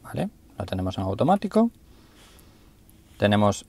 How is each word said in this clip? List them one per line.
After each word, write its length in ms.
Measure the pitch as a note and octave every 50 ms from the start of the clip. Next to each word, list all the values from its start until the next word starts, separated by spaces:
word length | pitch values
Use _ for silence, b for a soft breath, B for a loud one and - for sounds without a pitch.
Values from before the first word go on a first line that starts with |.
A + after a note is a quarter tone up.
| -
Vale, 260 | - - - E3+ G#3 - _ - - -
lo 80 | - -
tenemos 320 | F2+ F#2+ F#2 F#2 F#2+ -
en 60 | - F#2+
automático. 640 | F#2 A2+ - - D#3 F#3+ G3+ - G3 - G#3+ A3+ A#3 - - - b b b b b b b b b b b b b b b b b b b - - - - _ _ -
Tenemos 480 | - G2+ G#2 G#2 G#2 G#2 G2+ G2 - -